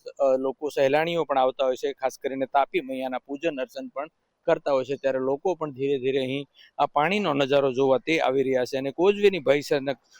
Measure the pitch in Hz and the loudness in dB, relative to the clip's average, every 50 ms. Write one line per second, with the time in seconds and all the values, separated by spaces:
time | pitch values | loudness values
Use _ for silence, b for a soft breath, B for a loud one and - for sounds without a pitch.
0 | _ - - - 139 135 131 131 131 135 127 - 156 143 - 156 139 135 143 151 | _ -18 -4 0 2 2 4 2 0 -2 -4 -4 -8 -6 0 2 2 4 4 2
1 | 160 170 170 165 147 - 143 131 131 131 131 - 135 131 127 - - 143 135 - | 2 0 0 -2 -2 0 2 2 2 2 2 0 0 -2 0 -2 -4 -6 -6 -4
2 | 135 127 - - - 135 131 135 135 - - 139 135 - - 175 135 131 131 131 | -4 -4 -4 -4 -6 -6 -4 -4 -4 0 2 0 0 2 -2 -4 -4 -4 -6 -6
3 | 131 127 127 120 - - 139 139 165 165 147 131 131 117 - 135 131 123 - 135 | -6 -6 -6 -8 -8 -10 -10 -4 -4 -4 -4 -4 -8 -8 -10 -12 -14 -10 -10 -10
4 | 147 160 - _ _ _ _ _ _ 170 160 156 - 147 139 131 127 127 143 127 | -12 -12 -14 _ _ _ _ _ _ -2 -2 0 0 0 0 0 0 -2 -6 -2
5 | - 135 131 131 131 131 139 139 - 190 175 160 160 151 131 123 139 139 143 131 | -2 -2 -2 0 0 -2 -2 -2 -2 -2 -2 -2 -4 -8 -6 -4 -2 -2 -2 0
6 | 120 135 131 139 131 127 135 143 139 - b b b b b - 147 - - 147 | -2 -2 -2 0 -2 -2 -4 -6 -8 -10 b b b b b -2 -2 0 2 0
7 | 151 170 196 208 202 165 143 139 143 131 143 143 135 135 123 131 139 131 131 120 | 2 2 2 0 0 0 2 2 2 4 4 4 4 2 2 2 2 4 2 2
8 | - - 165 156 127 127 131 139 127 131 131 127 123 - - 131 131 139 131 - | 2 0 0 0 2 2 2 2 0 2 0 0 0 -2 -4 -4 -6 -6 -2 2
9 | 175 202 208 202 208 202 196 165 127 131 143 147 139 - 156 143 135 139 131 - | 2 2 2 4 4 2 2 2 2 2 2 2 2 0 -2 0 0 -4 -6 -6
10 | _ b b b | _ b b b